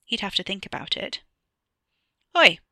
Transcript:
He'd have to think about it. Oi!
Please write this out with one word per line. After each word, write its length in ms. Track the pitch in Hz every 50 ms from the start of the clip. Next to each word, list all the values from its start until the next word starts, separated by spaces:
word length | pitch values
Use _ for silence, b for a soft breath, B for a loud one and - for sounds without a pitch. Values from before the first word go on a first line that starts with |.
| _
He'd 180 | _ - 226
have 140 | - 202 -
to 80 | - 185
think 220 | - 196 196 190
about 320 | - - - - 160 -
it. 240 | - - - - - - _ _ _ _ _ _ _ _ _ _ _ _ _ _ _ _ _ _ _ _ _ _
Oi! 240 | - 330 233 165 165 _ _